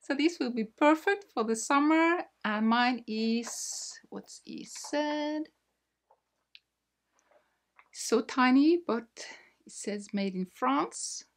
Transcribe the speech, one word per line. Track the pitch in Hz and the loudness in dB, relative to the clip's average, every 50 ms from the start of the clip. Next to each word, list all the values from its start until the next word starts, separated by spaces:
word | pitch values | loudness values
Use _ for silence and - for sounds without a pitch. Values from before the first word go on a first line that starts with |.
| _ | _
So | - 294 | -6 -2
this | 269 285 330 349 - | 2 2 0 0 0
will | 285 247 240 | -6 -4 -2
be | 247 220 | -4 -4
perfect | 208 _ _ 311 294 311 311 - 392 403 403 - _ _ | -6 _ _ 4 4 4 4 2 0 -2 -2 -4 _ _
for | - 226 | -4 -2
the | 220 226 | -2 -2
summer, | 226 - - 294 277 294 302 311 320 330 330 339 359 - - _ _ _ | -4 0 2 2 4 4 4 4 4 4 4 2 0 -2 -8 _ _ _
and | 214 214 214 220 220 | -4 -2 0 2 2
mine | 226 240 247 247 254 233 240 | 4 4 4 2 2 -2 -4
is, | - 214 220 220 226 226 233 240 233 - - - - - - - - - - _ _ | -6 -4 -2 0 0 0 0 -2 -6 -10 -10 -10 -10 -10 -10 -10 -12 -14 -18 _ _
what's | - - - - - - _ | -14 -14 -14 -14 -20 -20 _
it | - - - - - | -16 -14 -14 -14 -14
said? | - - - - - 294 302 302 294 302 294 302 302 311 311 - _ _ _ _ _ _ _ _ _ _ _ _ _ _ _ _ _ _ _ _ _ - _ _ _ _ _ _ _ _ _ _ _ _ _ _ _ _ _ _ _ _ _ _ _ _ - _ _ | -16 -14 -12 -6 -4 -4 -2 -2 -4 -4 -4 -4 -4 -6 -8 -8 _ _ _ _ _ _ _ _ _ _ _ _ _ _ _ _ _ _ _ _ _ -20 _ _ _ _ _ _ _ _ _ _ _ _ _ _ _ _ _ _ _ _ _ _ _ _ -20 _ _
So | - - - - 226 262 | -12 -4 0 0 0 0
tiny, | - - - 254 254 254 277 285 311 339 349 339 | 0 0 2 4 6 6 6 6 6 4 2 0
but | - 220 233 233 _ _ - - - - - - _ _ _ _ | -2 -4 -4 -4 _ _ -18 -16 -16 -16 -20 -20 _ _ _ _
it | 214 - | -20 -16
says | - - - 202 208 202 - - | -12 -8 -8 -8 -8 -10 -6 -4
made | 202 196 196 185 | -2 -2 -2 -2
in | 185 185 | -4 -6
France. | 185 _ - - 254 269 285 320 466 - - - - - - - _ _ | -6 _ -4 -2 0 0 0 -2 -4 -6 -12 -12 -10 -12 -14 -16 _ _